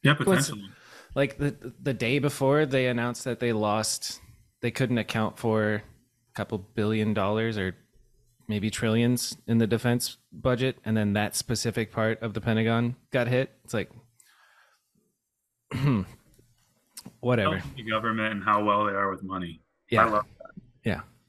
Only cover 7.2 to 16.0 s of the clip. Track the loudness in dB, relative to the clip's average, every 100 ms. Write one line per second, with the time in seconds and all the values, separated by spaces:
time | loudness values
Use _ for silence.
7.2 | 0 0 -2 -2 -4 -6 _ _ _ _
8.2 | _ _ -4 -2 -2 -2 0 2 2 0
9.2 | -4 -10 0 2 4 2 2 0 -2 -10
10.2 | _ -4 0 0 0 -2 -2 0 2 0
11.2 | 0 -4 -4 -2 -2 -2 -4 0 0 0
12.2 | -4 -4 0 2 2 2 0 -4 _ -2
13.2 | 2 0 -2 _ -6 -6 -6 -12 _ _
14.2 | _ _ _ _ _ _ _ _ _ _
15.2 | _ _ _ _ _ 0 2 2